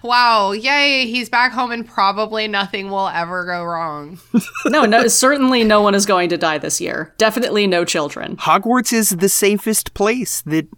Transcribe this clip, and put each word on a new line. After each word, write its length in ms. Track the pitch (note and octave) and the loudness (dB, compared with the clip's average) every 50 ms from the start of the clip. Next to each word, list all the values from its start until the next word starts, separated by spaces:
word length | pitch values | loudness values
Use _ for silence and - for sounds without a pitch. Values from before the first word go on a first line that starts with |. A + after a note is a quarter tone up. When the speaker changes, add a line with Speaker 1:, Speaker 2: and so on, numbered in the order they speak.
Speaker 1:
Wow, 500 | - A#3 A#3+ A#3+ B3 A#3+ A3+ G#3+ G3+ G3 | -2 2 2 4 4 4 4 4 2 2
yay, 540 | G3+ G#3+ A3 C4 C#4+ C#4+ C#4+ C#4+ C#4 C4 C4 | -2 -2 -2 0 2 2 2 2 2 2 0
he's 220 | A3+ A3+ B3+ A#3+ - | 0 -2 -4 -4 -2
back 220 | - A#3+ B3 B3+ | 0 0 0 0
home 220 | A3 B3 B3+ A#3+ | 0 -2 -4 -4
and 120 | A#3 A#3 A3+ | -4 -8 -8
probably 600 | A#3 - - G3 G3 G3 G3+ A3 G#3 G#3+ A3 G#3+ | -8 -2 0 0 0 2 0 -4 -4 -2 -4 -4
nothing 440 | A3 G#3 G3+ G3 F#3+ - G3+ G3 G3 | -2 -2 -4 -4 -4 -6 -8 -8 -6
will 180 | G3 G3 G3 F#3 | -4 -4 -4 -2
ever 360 | - E3+ E3+ E3+ F3+ F#3 F3 | -2 -4 -6 -4 -6 -8 -6
go 200 | F3+ F3+ F3 E3+ | -6 -6 -6 -6
wrong. 560 | E3+ E3+ E3 E3 D#3+ D3 D3 D3 D3 F#3 E3+ - _ | -6 -6 -6 -6 -6 -8 -10 -12 -14 -18 -20 -16 _
<laughs> 80 | - A#3 - - - - - | -2 -2 -2 -2 -12 -6 -4
Speaker 2:
No, 180 | C#4+ A#3 D#4 C4+ | 0 2 2 2
no, 240 | G#3+ G#3+ A#3 B3+ A#3 | 4 4 4 4 4
certainly 560 | - - B3+ C4 D4 C#4+ C4 B3+ B3+ A#3+ A3+ | 2 2 2 2 2 4 2 2 4 2 4
no 160 | G#3+ G#3+ G#3 | 4 4 4
one 160 | G#3 G#3 G3 | 4 4 2
is 100 | G3+ G3 | 2 2
going 220 | G3+ G3 F3+ F3 E3+ | 2 2 0 2 0
to 80 | F3 | -2
die 220 | E3 F3 D#3+ D#3 D3+ | 0 0 0 -2 -2
this 220 | - - - - | -4 -4 -4 -4
year. 320 | F3 F3 - - D#3 - _ _ | -4 -6 -6 -6 -8 -10 _ _
Definitely 480 | A3 A3 G#3+ A#3+ A#3 - - G#3+ G#3 | 0 2 2 0 -4 -2 0 0 0
no 180 | G3 F3+ F3 F3 | 2 2 0 0
children. 520 | E3+ - E3+ D3 D3+ - - - - - | -2 -2 -4 -4 -4 -8 -10 -10 -10 -10
Speaker 3:
Hogwarts 560 | - - - D#3+ G3 G3 A3+ A#3+ B3+ A3+ - | -6 0 2 2 2 2 2 2 2 2 2
is 180 | A#3+ A3+ G#3+ - | 0 0 0 0
the 180 | G3 E3+ F#3 G3 | 0 0 0 0
safest 680 | - - - G3 G#3 G3 - A3 A3 - - - - | 2 2 2 2 2 2 0 0 -2 -2 -2 -6 -4
place 480 | - G3+ G#3+ A#3 B3+ A#3 - - - | -2 0 0 0 -2 -4 -6 -6 -8
that 280 | - D3 D3+ D#3+ D#3 - - | -6 -2 -2 -2 -2 -4 -14